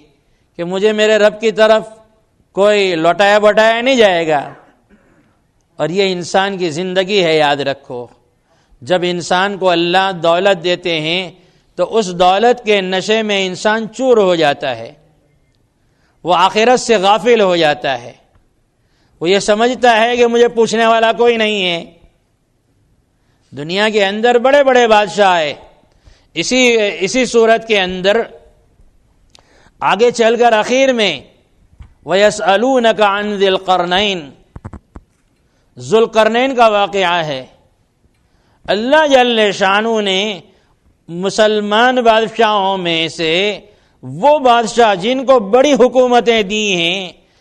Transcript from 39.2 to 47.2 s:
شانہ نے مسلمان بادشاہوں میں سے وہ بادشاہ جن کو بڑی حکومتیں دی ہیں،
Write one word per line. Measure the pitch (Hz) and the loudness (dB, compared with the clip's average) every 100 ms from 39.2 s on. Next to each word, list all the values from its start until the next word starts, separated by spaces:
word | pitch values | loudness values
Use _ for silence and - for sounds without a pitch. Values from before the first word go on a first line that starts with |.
| 247 226 208 | 2 2 0
شانہ | 170 190 202 226 220 | 0 0 0 0 -2
نے | 202 190 214 185 - _ _ _ _ _ - | -2 -2 -4 -8 -16 _ _ _ _ _ -14
مسلمان | 170 196 196 214 214 208 214 247 254 | -8 -4 0 0 0 -2 0 2 2
بادشاہوں | 226 220 226 - 220 214 190 196 | 2 2 0 0 0 0 -2 -4
میں | 175 165 165 | -4 -4 -4
سے | - 160 170 208 180 - _ _ _ | -4 -4 -2 -2 -6 -14 _ _ _
وہ | 127 143 269 302 | -16 -2 2 2
بادشاہ | 254 233 220 226 226 190 | 4 2 2 2 2 2
جن | 208 262 254 | -2 -2 2
کو | 262 | 2
بڑی | 196 240 285 | 2 2 4
حکومتیں | 254 247 254 247 240 226 226 | 4 2 2 2 2 2 0
دی | 190 214 208 180 | 0 -4 -2 -2
ہیں، | 170 190 180 - | -2 -4 -10 -18